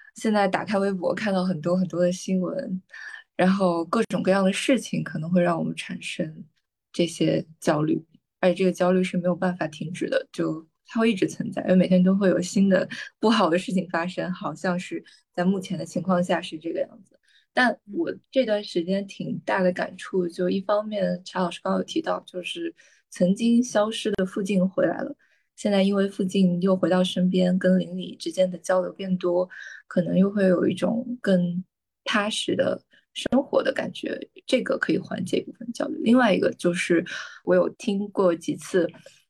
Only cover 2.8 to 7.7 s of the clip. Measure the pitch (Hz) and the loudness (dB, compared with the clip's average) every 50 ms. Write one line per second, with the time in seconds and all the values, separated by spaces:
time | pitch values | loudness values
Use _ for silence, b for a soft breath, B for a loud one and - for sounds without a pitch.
2.8 | - B B B B B B B B _ _ - 180 185 190 202 190 180 170 170 | -8 B B B B B B B B _ _ 2 2 2 4 4 2 2 2 0
3.8 | 165 170 170 233 226 - - 170 180 185 190 196 190 190 196 - - - 269 226 | -2 0 0 0 0 0 -2 0 2 2 4 4 4 2 2 0 2 2 2 2
4.8 | - - - 160 160 - - 165 156 170 180 180 175 175 170 160 160 170 165 160 | 0 -2 -4 -4 -4 -4 -6 -6 -2 2 2 4 4 4 2 0 -2 -4 -6 -8
5.8 | - - 185 165 - - - - 175 160 156 160 - - _ _ _ _ _ _ | -10 -10 -10 -10 -10 -8 -6 -6 -6 -6 -8 -12 -18 -20 _ _ _ _ _ _
6.8 | _ _ - - 175 165 - - 165 156 - - - - - _ - - | _ _ -2 -2 -2 -2 0 0 0 0 0 0 -2 -6 -12 _ 0 0